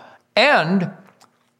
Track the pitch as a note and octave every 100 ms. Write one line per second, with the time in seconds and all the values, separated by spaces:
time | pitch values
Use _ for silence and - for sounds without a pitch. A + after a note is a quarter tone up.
0 | - - _ - C4 B3 D#3+ G3 F3 -
1 | - _ _ _ _ _